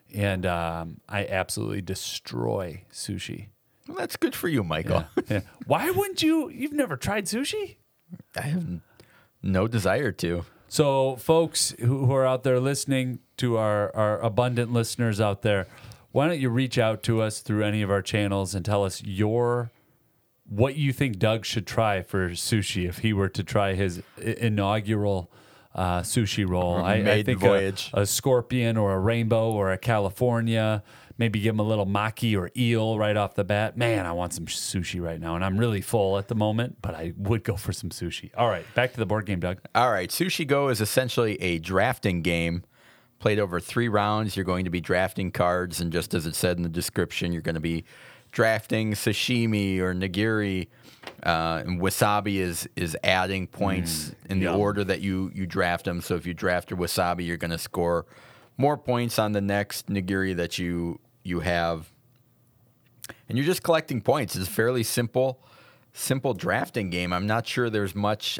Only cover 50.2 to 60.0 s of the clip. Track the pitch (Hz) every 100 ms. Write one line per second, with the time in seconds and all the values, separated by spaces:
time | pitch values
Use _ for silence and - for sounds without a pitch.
50.2 | 110 110 101 92 85 _ - - - -
51.2 | 82 82 82 80 58 87 92 - 107 104
52.2 | 107 98 90 82 - - 87 78 - 92
53.2 | 92 95 90 - 101 92 82 80 76 -
54.2 | - 95 90 92 104 101 95 92 98 92
55.2 | 95 95 90 90 87 87 - 87 - 87
56.2 | 85 85 95 87 - 92 85 - 87 87
57.2 | 85 85 85 82 - 92 85 85 - -
58.2 | - - - - 139 147 - 120 120 -
59.2 | 107 104 98 101 101 - - 101